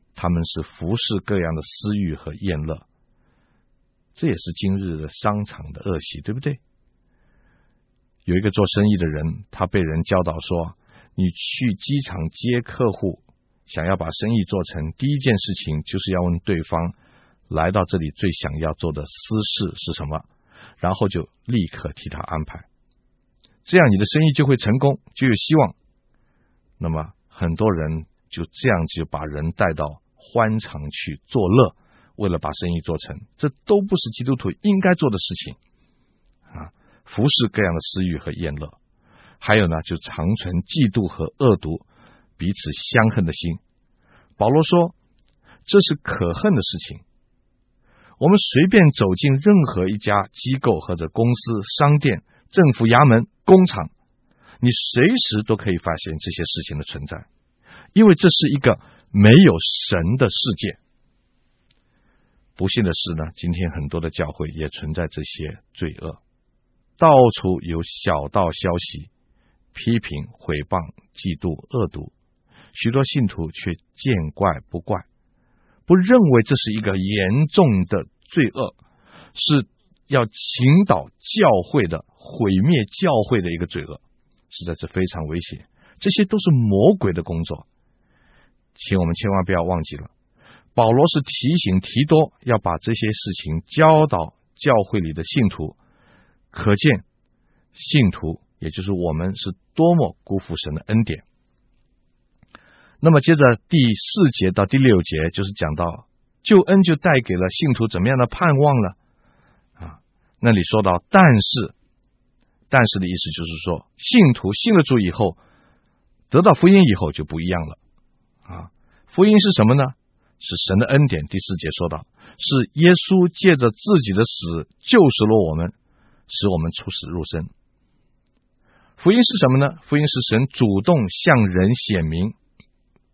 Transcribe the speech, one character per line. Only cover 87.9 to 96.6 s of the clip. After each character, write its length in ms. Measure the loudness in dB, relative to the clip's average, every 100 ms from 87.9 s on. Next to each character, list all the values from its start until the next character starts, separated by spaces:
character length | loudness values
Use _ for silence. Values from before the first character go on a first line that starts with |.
| _ _ _ _ _ _ _ _
请 240 | -16 -4 -2
我 80 | -2
们 80 |
千 160 | -2 -2
万 140 | -2 -2
不 60 |
要 100 | -2
忘 200 | -2 -4
记 140 | -6 -12
了。 140 | -18 _ _ _ _ -20 _
保 160 | 0 2
罗 160 | 4 2
是 120 | 0
提 360 | -4 -4 -2 0
醒 240 | 0 -2
提 240 | -2 -2
多 280 | 2 2 2 _
要 140 | -4 -2
把 200 | -2 -4
这 160 | -4
些 160 | -4 -4
事 220 | -4 -8
情 280 | -8 -6 -8 -6
教 400 | 2 4 4 2
导 280 | -2 -6 _ _
教 180 | -6 0 0 0
会 140 | -2
里 120 | -4
的 120 | -6
信 240 | -6 0 0
徒， 280 | -2 -12 -12 _ _ _ _ _ _ _
可 260 | -4